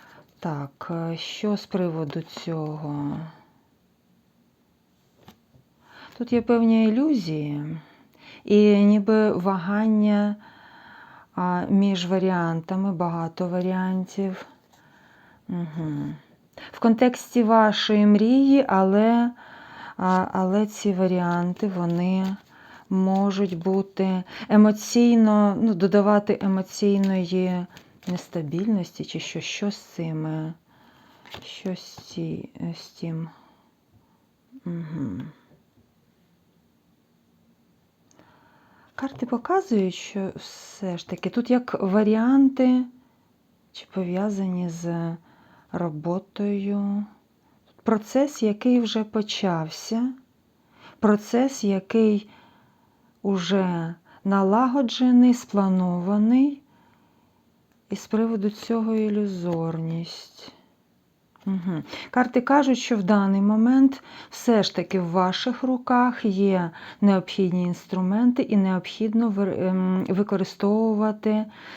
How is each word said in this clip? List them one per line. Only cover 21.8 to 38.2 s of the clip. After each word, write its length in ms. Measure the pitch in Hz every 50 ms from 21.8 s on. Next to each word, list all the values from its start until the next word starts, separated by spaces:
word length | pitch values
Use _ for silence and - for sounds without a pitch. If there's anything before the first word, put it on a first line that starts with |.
| 175 170 170 170 180 185 185 190 190 190 196 - - _ _ - - - - - - _
можуть 680 | 190 190 190 190 190 196 196 202 190 196 202 185 180
бути 640 | 165 170 190 190 196 196 - _ - 190 190 185 185 180 - - - - -
емоційно, 1080 | 214 208 214 214 208 214 - - - 240 240 240 233 226 220 214 208 208 208 202 190 -
ну, 120 | 226 226 202
додавати 640 | 165 190 190 196 202 196 208 208 208 208 214 - -
емоційної 1200 | - 196 190 190 190 - - - 214 202 202 196 196 190 190 190 180 170 185 185 185 185 180 180 180 - - - - _ _ _ -
нестабільності 960 | 185 180 180 - - - 170 156 143 151 170 202 226 220 185 170 - - - 156
чи 140 | - - 160
що, 220 | - - - 160
що 300 | 156 - - - - 104
з 40 | -
цими, 800 | - - - - - 170 160 156 156 156 156 156 160 156 160 165 - _ _ _ _ _ _ _ _ _ _ _ _ _ - - - -
що 320 | - - - - 190 180
з 60 | -
ці-, 680 | - - - - - - - 170 165 160 160 - - - _ - - 170 165
з 40 | -
цим. 500 | - - _ - 175 165 160 160 165 160 - _ _ _ _ _ _ _ _ _ _ _ _ _ _ _ _ _ _ _ _ _ _ _ 247 269 _
Угу. 560 | 180 170 170 165 151 165 156 135 110 90 - - 156 - _ _ _ _ _ _ _ _ _ _ _ _ _ _ _ _ _ _ _ _ _ _ _ _ _ _ _ _ _ _ _ _ _ _ _ _ _ _ _ _ _ _ _ _ _ _ _ _ _ _ _ _ _ _ _ _ _